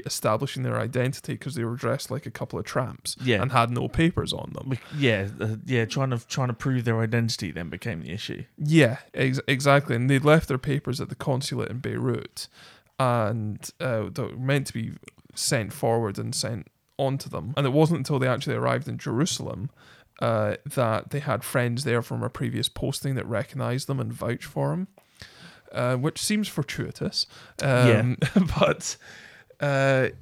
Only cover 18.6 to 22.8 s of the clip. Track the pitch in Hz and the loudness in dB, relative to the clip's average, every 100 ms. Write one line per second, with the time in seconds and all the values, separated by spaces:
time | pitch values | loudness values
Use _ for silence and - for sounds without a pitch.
18.6 | 123 123 123 117 - 117 151 - - - | 0 0 -2 -6 -4 0 0 0 -6 -6
19.6 | 135 - - - _ _ 117 110 104 - | -8 -10 -20 -20 _ _ 0 0 0 -2
20.6 | 147 - 113 110 - 143 143 110 - 135 | -4 0 0 0 -2 -4 -2 -2 0 0
21.6 | 120 120 143 117 - 117 113 - 120 113 | 0 0 0 0 0 -4 -4 -4 -4 -2
22.6 | - - | -2 -2